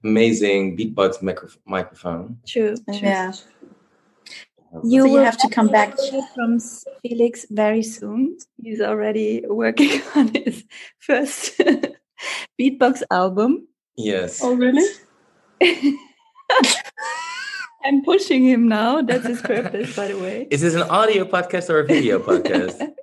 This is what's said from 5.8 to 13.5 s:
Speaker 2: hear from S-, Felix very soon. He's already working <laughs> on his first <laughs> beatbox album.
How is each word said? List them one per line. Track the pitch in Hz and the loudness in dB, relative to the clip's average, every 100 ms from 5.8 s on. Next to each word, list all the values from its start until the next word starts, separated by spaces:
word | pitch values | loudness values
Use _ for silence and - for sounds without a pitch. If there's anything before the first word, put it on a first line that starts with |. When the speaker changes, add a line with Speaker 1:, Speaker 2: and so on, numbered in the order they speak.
| 208 - | 2 -2
Speaker 2:
hear | 277 269 262 | -4 -4 -6
from | 254 233 233 | -4 -2 -2
S-, | - - - - | -4 -16 -18 -12
Felix | 240 233 233 233 - | -8 0 0 0 -8
very | 208 214 220 | 0 2 2
soon. | 220 - 208 214 277 349 - - | -2 -10 -8 -2 -2 -4 -20 -18
He's | 226 220 | -12 -4
already | 208 214 208 214 214 226 - | -2 -2 -2 -2 -2 -2 -4
working | 208 226 233 285 285 - | -2 0 2 2 2 -2
<laughs> | |
on | 294 226 | 2 2
his | 277 - - - - - _ | 0 -6 -8 -16 -20 -20 _
first | - 254 277 - - - 381 269 285 - _ | -2 0 0 -6 -10 0 2 2 0 -8 _
<laughs> | _ - - - - | _ -12 -10 -12 0
beatbox | 262 269 254 262 - | 0 4 2 2 -2
album. | 185 185 185 226 | 0 0 0 0